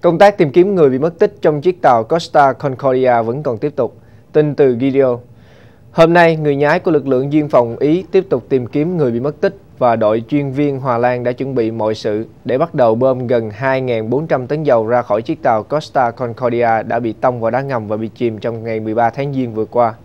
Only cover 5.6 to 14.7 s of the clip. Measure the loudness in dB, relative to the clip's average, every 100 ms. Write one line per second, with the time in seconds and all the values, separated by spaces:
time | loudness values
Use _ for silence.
5.6 | -20 -20 -12 2 4 6 4 2 0 2
6.6 | 2 2 2 0 2 -2 0 0 2 2
7.6 | 0 0 0 0 0 -2 0 -4 -2 -2
8.6 | -2 -2 -2 0 -2 -2 -4 -4 -4 -4
9.6 | -20 -2 0 2 2 0 -2 -4 -2 -2
10.6 | -2 -2 -2 0 0 0 -4 -4 -4 -2
11.6 | -2 -2 -4 -2 -4 -4 -6 -12 -4 -2
12.6 | -2 2 2 4 0 0 0 -2 -2 -6
13.6 | -4 -2 -2 -4 -2 -4 -2 -4 -2 -4
14.6 | 2